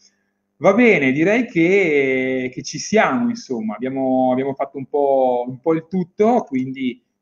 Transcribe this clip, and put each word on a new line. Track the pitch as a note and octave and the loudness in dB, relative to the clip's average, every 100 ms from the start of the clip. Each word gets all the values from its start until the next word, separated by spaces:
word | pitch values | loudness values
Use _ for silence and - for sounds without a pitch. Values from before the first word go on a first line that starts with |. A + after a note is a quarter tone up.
| _ _ _ _ _ - | _ _ _ _ _ -2
Va | D#3 | 2
bene, | G#3 A#3+ F3 C3+ | 4 4 4 2
direi | C#3 E3+ A#3 A#3 | 2 2 2 0
che, | E3+ E3 G3 F3 D3 C3+ C3 C3 C3 B2+ | 0 2 4 2 2 2 0 -2 -2 -6
che | C3+ | -8
ci | C3 D#3 | -12 -12
siamo, | - G#3+ F3+ B2+ A#2+ | -2 0 2 0 -2
insomma, | A#2 - A#2 G#2+ G#2+ | -4 -6 -6 -6 -6
abbiamo, | B2+ C3+ C3 C3 B2+ | -6 -4 0 0 2
abbiamo | B2+ C3+ C3+ | 0 -2 -4
fatto | C#3 C#3 | -8 -10
un | C3+ | -6
po', | D3 C#3 C3+ B2+ B2 B2 | -2 2 2 2 0 -4
un | C3 | -6
po' | E3 | -2
il | D#3+ D#3+ | -2 -2
tutto, | F#3 F3 - G#3+ B3 | -6 -4 0 2 2
quindi | - C3 C3 C3 B2+ A#2+ _ _ | 0 -4 -4 -6 -6 -6 _ _